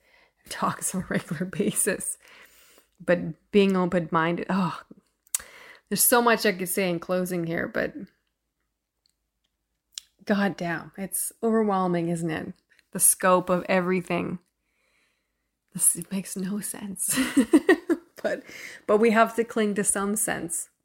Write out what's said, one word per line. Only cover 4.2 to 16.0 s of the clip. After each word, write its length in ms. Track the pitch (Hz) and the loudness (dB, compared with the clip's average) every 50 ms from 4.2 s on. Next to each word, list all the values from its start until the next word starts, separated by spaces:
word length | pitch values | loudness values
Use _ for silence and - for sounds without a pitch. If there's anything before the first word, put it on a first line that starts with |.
| 160 170 175 175 - - | 4 4 2 0 -2 -2
oh, 320 | 180 196 185 160 - - - _ - - _ _ _ _ _ _ - - - - - - - - - - _ _ | 0 0 0 0 -2 -6 -14 _ -20 -20 _ _ _ _ _ _ -8 -8 -8 -10 -20 -20 -20 -20 -20 -20 _ _
there's 120 | 202 - | -2 0
so 200 | - - 254 240 | 2 4 4 4
much 240 | 240 240 220 208 - | 4 4 2 4 2
I 60 | 214 | 0
could 180 | 190 180 190 175 | 0 0 -4 -4
say 200 | - 208 196 180 | -2 0 0 0
in 100 | 175 165 | 0 -2
closing 460 | - - 185 185 185 180 180 175 170 | -2 -2 -2 -2 -2 -2 -2 -4 -2
here, 220 | 170 165 175 - | -2 -2 -4 -4
but 260 | - 220 - - - - 294 196 - _ _ _ _ _ _ _ _ _ _ _ _ _ _ _ _ _ _ _ _ _ _ _ _ _ _ _ _ _ _ _ _ _ _ _ _ _ - - _ _ _ 196 | -4 -2 -4 -4 -4 -6 -10 -14 -16 _ _ _ _ _ _ _ _ _ _ _ _ _ _ _ _ _ _ _ _ _ _ _ _ _ _ _ _ _ _ _ _ _ _ _ _ _ -20 -20 _ _ _ -4
god 320 | - 214 196 202 196 151 | -2 0 2 2 0 -2
damn, 340 | - 175 170 165 156 156 151 - | -2 -4 -4 -4 -6 -8 -12 -12
it's 340 | - 196 185 - - - - - _ - | -10 -10 -8 -6 -6 -6 -8 -8 _ 0
overwhelming, 640 | 226 220 226 220 208 196 190 185 180 175 175 170 170 | 2 2 2 2 2 2 2 2 2 2 0 0 0
isn't 200 | 175 165 170 165 | -2 -2 -2 -4
it? 240 | 156 - - 190 - - _ _ _ _ _ _ | -4 -4 -6 -10 -12 -16 _ _ _ _ _ _
The 80 | _ 190 | _ 0
scope 500 | - - - - - 185 185 180 180 - | 2 2 2 4 4 6 6 6 4 2
of 160 | 185 175 165 - | 0 0 2 2
everything. 720 | 190 190 175 175 185 185 175 - 180 170 - 175 180 175 - _ _ _ _ _ _ _ _ _ _ _ _ _ _ _ _ _ _ _ _ _ _ _ _ _ _ | 2 2 2 2 0 0 0 -2 -2 -2 -2 -4 -6 -8 -12 _ _ _ _ _ _ _ _ _ _ _ _ _ _ _ _ _ _ _ _ _ _ _ _ _ _
This, 220 | 180 - - - | 0 0 0 0
it 160 | 165 | 0